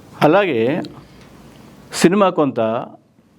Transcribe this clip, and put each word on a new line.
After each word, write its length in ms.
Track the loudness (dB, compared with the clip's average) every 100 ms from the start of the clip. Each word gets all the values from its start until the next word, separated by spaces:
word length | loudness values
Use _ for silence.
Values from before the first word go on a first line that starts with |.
| -20 0
అలాగే 600 | 2 2 0 -2 -2 -4 -8 -16 -20 -20 -20 -20 -20 -20 -20 -20 -14
సినిమా 380 | 0 2 4 0
కొంత 560 | 0 -2 -2 -4 -4 -10 -18 _ _ _